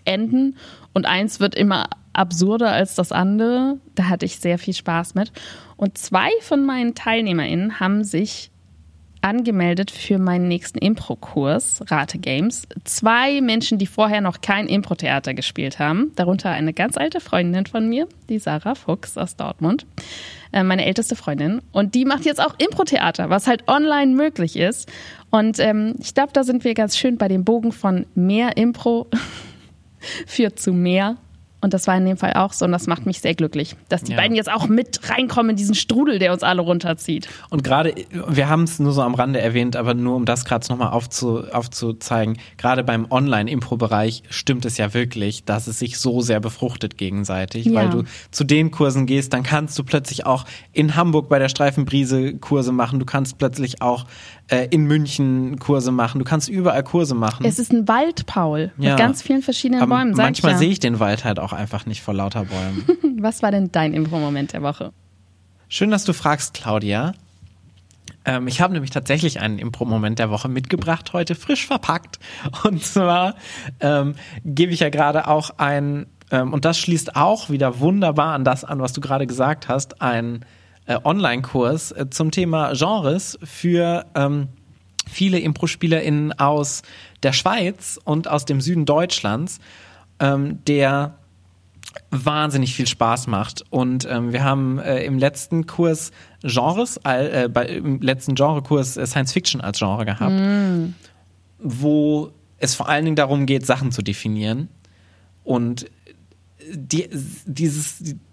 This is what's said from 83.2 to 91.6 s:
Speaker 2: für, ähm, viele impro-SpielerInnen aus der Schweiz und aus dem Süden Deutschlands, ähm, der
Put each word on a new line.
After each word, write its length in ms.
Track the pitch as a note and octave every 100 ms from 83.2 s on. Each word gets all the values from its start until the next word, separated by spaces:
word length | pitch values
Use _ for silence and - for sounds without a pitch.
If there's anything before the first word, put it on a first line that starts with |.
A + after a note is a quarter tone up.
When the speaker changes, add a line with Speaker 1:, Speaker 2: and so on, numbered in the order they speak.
| - -
Speaker 2:
für, 640 | D#3 - F3 E3+ E3+ E3+ -
ähm, 340 | C#3+ C#3 D3 C3+ - - - _ - -
viele 300 | - F#3+ F3+
impro-SpielerInnen 960 | D#3+ D3 E3 - E3+ D#3+ D#3 D3 D3+ D#3
aus 440 | C#3+ D3 C#3+ - - - - -
der 80 | C3+
Schweiz 680 | C3+ F#3 A3+ F3+ G3 - -
und 240 | - D3+ E3
aus 160 | D3
dem 160 | C3+ C#3
Süden 240 | C3 F3
Deutschlands, 720 | D3 D3 F3+ - G#2 A2 F3 - - - - - _ -
ähm, 420 | C#3 C#3 C#3+ D3+ -
der 520 | D3 C3+ C#3 D3 - _ _ _ _